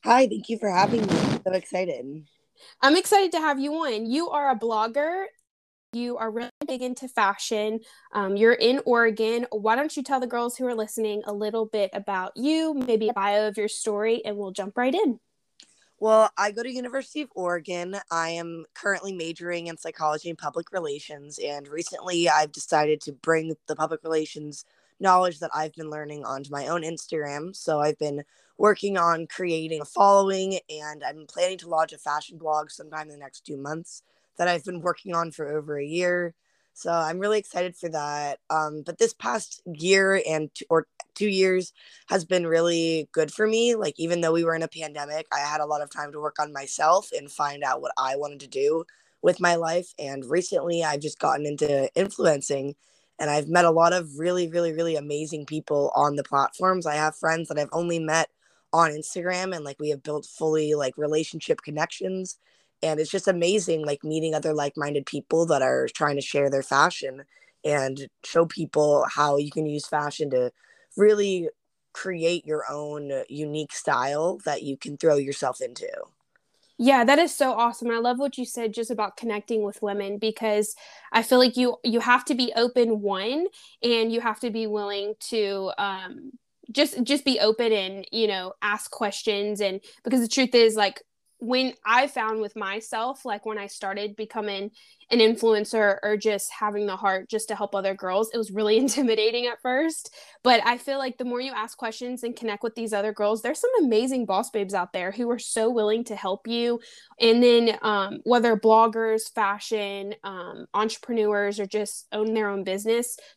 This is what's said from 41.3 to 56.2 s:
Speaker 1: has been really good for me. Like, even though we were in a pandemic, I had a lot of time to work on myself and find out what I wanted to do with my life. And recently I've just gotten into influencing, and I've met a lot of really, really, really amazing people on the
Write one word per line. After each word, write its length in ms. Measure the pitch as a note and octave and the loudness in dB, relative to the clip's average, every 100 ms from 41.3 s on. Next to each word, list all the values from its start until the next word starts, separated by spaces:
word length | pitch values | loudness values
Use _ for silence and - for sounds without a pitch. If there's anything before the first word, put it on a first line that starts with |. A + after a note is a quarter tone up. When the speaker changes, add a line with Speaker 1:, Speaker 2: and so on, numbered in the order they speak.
| F#3+ F#3+ F#3 F3+ _ - - - | 2 2 2 -2 _ -20 -18 -2
Speaker 1:
has 160 | F#3+ | -2
been 220 | E3 F3+ E3+ | 2 0 2
really 600 | E3 E3+ E3+ E3 D#3+ D3 | 2 4 2 2 0 -2
good 220 | - D#3 | 0 0
for 120 | - A3 | 2 0
me. 280 | A3+ A#3 | 2 2
Like, 260 | A3+ F3+ - | 2 -2 -4
even 220 | E3 F3 | -2 0
though 100 | E3 | 2
we 120 | E3 | 2
were 100 | E3 | 2
in 80 | D#3+ | 0
a 60 | E3 | -4
pandemic, 580 | E3 D#3 D3 C#3+ D3+ D#3 | -8 -12 -10 -8 -8 -4
I 100 | C#3 | -4
had 200 | D3 D3+ | -2 -2
a 60 | D3+ | -2
lot 160 | D3 | -4
of 80 | C#3+ | -6
time 200 | D#3 D3 | -8 -10
to 80 | D3+ | -6
work 160 | D3+ - | -8 -4
on 140 | D3+ | -6
myself 560 | C#3+ C#3 - D#3 F#3 - | -6 -10 0 4 2 2
and 180 | D#3+ C#3+ | -8 -8
find 320 | - D3 C#3+ | -4 -4 -2
out 200 | C#3 C3 | -4 -2
what 100 | C3+ - | -4 -2
I 180 | C3 C#3 | -2 -2
wanted 240 | D3 C#3+ | -6 -10
to 80 | C3+ | -10
do 360 | C3+ C#3+ D#3+ E3 _ _ _ | 0 2 0 -4 _ _ _
with 200 | F3 F3 | 0 4
my 160 | F3 E3+ | 2 2
life. 360 | E3 F3 F3+ - | 0 -2 -4 -10
And 260 | C#3+ C#3 | -10 -8
recently 580 | B2 E3 F3+ E3+ D#3+ E3+ | -2 -2 0 -2 0 0
I've 180 | D#3 D3 | 0 -2
just 180 | D3+ - | -4 -2
gotten 260 | D3 C#3 | 0 0
into 460 | D3 D3 D3 C#3 C3+ | -2 -2 2 2 0
influencing, 840 | - G3 - F3+ D3 - C#3 C#3 C#3+ _ _ _ - | 0 -2 2 2 2 0 -4 -4 -10 _ _ _ -6
and 100 | D3 | -2
I've 200 | D3 D3 | 0 2
met 180 | F3 E3+ | 6 6
a 40 | |
lot 220 | E3 E3+ | 6 6
of 260 | F3+ D#3+ C#3 | 4 -4 -4
really, 300 | E3 F3+ E3+ | -2 0 0
really, 240 | E3+ E3+ | 0 -2
really 240 | D#3 E3+ D#3 | 0 -2 -2
amazing 480 | D3 D3 D#3 D#3 | -4 -6 -6 -8
people 480 | C#3+ D#3 - D3 C#3+ | -8 -8 -2 0 2
on 220 | B2+ D3 | 4 2
the 80 | C#3+ | 2